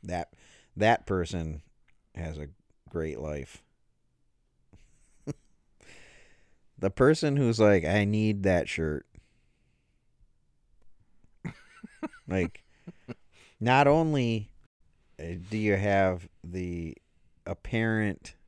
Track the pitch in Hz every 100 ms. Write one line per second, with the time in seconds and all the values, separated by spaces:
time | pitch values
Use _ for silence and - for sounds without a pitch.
0 | - 87 - _ _ - _ - 107 117
1 | - 95 82 90 80 76 - _ _ _
2 | _ - 82 78 73 - _ _ - 85
3 | 80 60 76 76 65 - _ _ _ _
4 | _ _ _ _ _ _ _ - _ _
5 | _ _ - - _ _ _ _ - -
6 | - - - _ _ _ _ - 98 -
7 | 131 156 151 139 123 110 107 98 78 101
8 | 101 107 107 101 98 90 - - 80 76
9 | - - _ _ _ _ _ _ _ _
10 | _ _ _ _ _ _ _ _ - -
11 | _ _ _ _ - - - - - -
12 | 311 - - 95 87 - _ _ - -
13 | - - _ _ - _ 113 131 143 151
14 | 160 147 120 113 104 - _ _ _ _
15 | _ - 82 87 92 107 107 98 101 98
16 | 95 90 85 _ 85 92 90 87 82 -
17 | _ _ _ _ - 87 - 117 113 110
18 | 107 92 - -